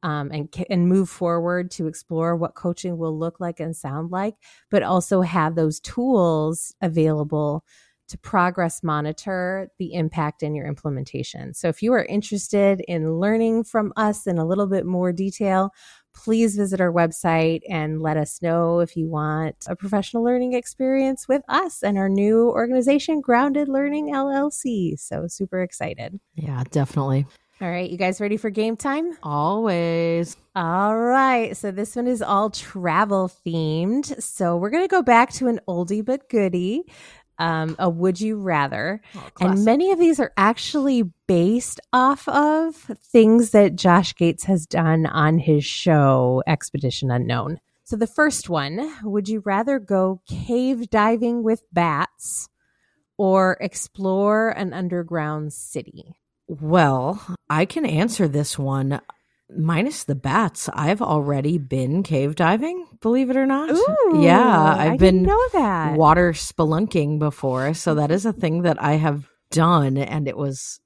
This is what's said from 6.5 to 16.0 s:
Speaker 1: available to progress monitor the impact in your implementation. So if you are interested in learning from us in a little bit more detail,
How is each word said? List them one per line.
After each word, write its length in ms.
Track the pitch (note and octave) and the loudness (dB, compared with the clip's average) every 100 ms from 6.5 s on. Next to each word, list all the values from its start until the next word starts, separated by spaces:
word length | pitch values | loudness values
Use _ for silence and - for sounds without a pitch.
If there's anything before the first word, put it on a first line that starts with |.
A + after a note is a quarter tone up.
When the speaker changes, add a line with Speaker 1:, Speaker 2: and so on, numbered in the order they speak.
| E3 - _ | -4 -8 _
Speaker 1:
available 840 | F#3 D#3+ D#3 D3+ D3+ D3+ D3 D3+ _ _ _ _ _ | -2 2 2 2 0 0 0 -2 _ _ _ _ _
to 100 | - | -20
progress 640 | - G3 F3+ F3+ E3+ - | -4 0 0 0 -4 -2
monitor 840 | E3 D3+ D3+ D#3 - F#3 F3+ F#3+ F#3+ _ | -4 -2 -4 -6 -6 -6 -4 -6 -8 _
the 160 | F3 | -8
impact 480 | F3+ D#3 - D3+ - | -4 -4 -2 -4 -4
in 140 | D3+ D3+ | -6 -6
your 100 | C#3 | -6
implementation. 880 | C#3+ D#3 C3+ C3+ C3 B2+ - C3+ | -8 -6 -6 -8 -8 -10 -10 -14
So 140 | - E3+ | -6 -4
if 140 | D#3 | -2
you 80 | G#3+ | 0
are 120 | B3 | 0
interested 760 | - G3+ - G3+ - G#3 G3 F#3+ - | 0 -4 -4 -8 -2 2 2 0 -4
in 260 | E3+ D#3 E3 | -4 -2 0
learning 420 | G3 A3+ A3+ A3+ | 0 0 0 0
from 280 | A3+ A#3 G#3 - | -2 -2 -4 -2
us 300 | G#3+ G#3 - | -2 -2 -2
in 120 | F3 | -2
a 60 | |
little 220 | D#3+ F#3+ G3+ | 0 0 0
bit 180 | F#3+ | -2
more 280 | F3 F3+ F3+ | -2 -2 -2
detail, 580 | F3 G3 - G3+ F#3 G3 _ - - | -2 -4 -2 0 0 0 _ -20 -20